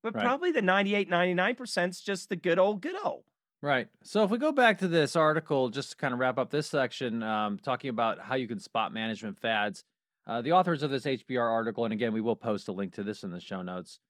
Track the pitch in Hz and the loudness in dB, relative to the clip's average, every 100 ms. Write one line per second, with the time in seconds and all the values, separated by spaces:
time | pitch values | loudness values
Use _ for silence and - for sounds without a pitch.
0 | 220 214 226 277 359 311 190 190 202 202 | -4 0 0 2 0 2 4 4 4 0
1 | 190 175 180 180 190 254 247 - 180 180 | 2 2 2 2 0 -2 -4 -2 -2 -4
2 | - 196 - 185 180 175 190 208 277 381 | -6 -6 -4 -4 2 4 4 2 -6 -4
3 | 392 - _ _ _ _ 143 131 110 _ | -6 -6 _ _ _ _ 0 0 0 _
4 | - 208 208 226 302 294 240 190 185 165 | -4 2 2 2 2 4 4 4 2 4
5 | 143 170 156 156 - 143 127 123 131 - | 4 4 4 2 0 2 2 -2 -10 -4
6 | 143 123 127 127 123 147 147 147 123 - | -4 0 0 0 -2 -2 -2 -2 -2 -2
7 | 127 113 110 107 107 101 - 127 139 117 | -4 -2 -2 0 0 -4 -4 -4 -4 0
8 | 113 87 - 131 120 110 - 113 107 110 | 0 -2 -4 -4 -4 -8 -4 -2 -2 -4
9 | 113 107 110 98 113 110 104 98 - _ | -6 -6 -8 -6 -2 0 0 -4 -18 _
10 | _ _ - 117 120 175 180 156 147 135 | _ _ -6 -4 2 4 4 0 0 -2
11 | 143 131 - 127 117 113 113 110 117 107 | -2 -4 -2 0 2 2 0 -2 -2 0
12 | 117 110 110 107 117 101 - 95 98 - | 0 0 0 -2 0 -2 -4 -6 -6 -6
13 | 101 104 101 87 - 95 90 90 - - | -8 -6 -8 -10 -8 -8 -8 -10 -12 -18